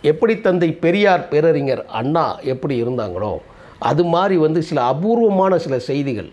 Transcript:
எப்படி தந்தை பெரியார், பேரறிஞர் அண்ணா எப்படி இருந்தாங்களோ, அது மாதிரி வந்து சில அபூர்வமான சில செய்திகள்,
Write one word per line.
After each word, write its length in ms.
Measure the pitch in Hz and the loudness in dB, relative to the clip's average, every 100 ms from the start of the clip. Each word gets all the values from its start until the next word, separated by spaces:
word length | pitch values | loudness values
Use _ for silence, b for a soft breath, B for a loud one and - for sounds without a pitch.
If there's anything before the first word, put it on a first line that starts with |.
எப்படி 380 | 147 156 226 220 | 0 2 2 2
தந்தை 320 | 208 180 170 | 0 2 0
பெரியார், 560 | 151 165 196 202 180 - | 0 0 2 4 2 2
பேரறிஞர் 580 | 143 165 160 139 123 - | 2 2 2 0 -4 -4
அண்ணா 520 | 110 127 165 135 - | -6 -2 0 0 -2
எப்படி 420 | - 131 151 127 | -4 -4 -2 -2
இருந்தாங்களோ, 560 | 117 123 104 90 107 82 - B B B | -2 -4 -4 -4 -6 -6 -10 B B B
அது 260 | - 143 | -2 0
மாதிரி 320 | 175 170 196 185 | 2 2 2 2
வந்து 260 | 156 165 | 2 0
சில 220 | 160 143 | -2 0
அபூர்வமான 760 | 123 143 202 233 226 190 190 175 | 0 0 0 2 2 2 2 0
சில 200 | 139 131 | 0 -4
செய்திகள், 500 | - 139 139 113 90 | -2 -4 -2 -6 -8